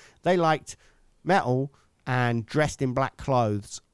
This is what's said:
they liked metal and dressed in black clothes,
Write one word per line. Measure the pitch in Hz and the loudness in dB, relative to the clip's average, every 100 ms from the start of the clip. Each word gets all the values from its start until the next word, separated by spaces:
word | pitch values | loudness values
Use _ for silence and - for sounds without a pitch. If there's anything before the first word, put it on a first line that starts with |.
| - _ | -16 _
they | - 180 | 0 2
liked | 165 156 - - _ _ _ _ | 2 0 -4 -20 _ _ _ _
metal | 147 190 123 127 139 - _ _ - | 0 2 2 0 -2 -8 _ _ -4
and | 127 120 117 110 | 0 0 0 -2
dressed | 147 151 - | 0 0 0
in | 135 127 | -2 0
black | 135 - | -4 -4
clothes, | - 127 113 104 101 - - | 0 2 2 0 -6 -14 -18